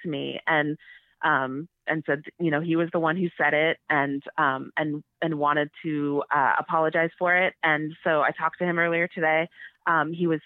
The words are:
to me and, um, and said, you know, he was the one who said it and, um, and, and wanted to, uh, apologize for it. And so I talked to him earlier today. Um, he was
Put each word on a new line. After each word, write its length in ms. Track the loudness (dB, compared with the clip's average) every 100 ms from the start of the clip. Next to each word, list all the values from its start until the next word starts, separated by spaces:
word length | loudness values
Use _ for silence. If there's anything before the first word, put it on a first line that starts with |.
to 40 | -4
me 300 | -6 -6 -6 0
and, 300 | 2 2 -4 -10 -20 _ -4
um, 440 | 0 2 0 -4 -10 _ -4
and 160 | -4 -2
said, 160 | -4 -4 -4
you 120 | 0
know, 80 | 0
he 160 | 0 0
was 120 | 0
the 80 | 0
one 160 | 0 0
who 120 | -2 0
said 160 | 0
it 240 | 2 2 0 0
and, 340 | 2 2 -2 -6 0
um, 320 | 0 0 -4 -4
and, 260 | -4 -4 -8 -6
and 160 | -4 0
wanted 340 | 0 2 -2 -4
to, 400 | -6 -2 -2 -2 0
uh, 200 | 2 2 2
apologize 520 | 0 0 0 0 -2 0
for 160 | 0
it. 200 | 2 0 0
And 280 | -2 0 -2 -4
so 160 | 0 2
I 100 | 0
talked 280 | 0 -4 -2
to 40 |
him 140 | -2 0
earlier 300 | 0 0 -2
today. 400 | -2 0 2 0 -8 -20 _ 0
Um, 260 | 2 0
he 160 | 0 0
was 120 | 0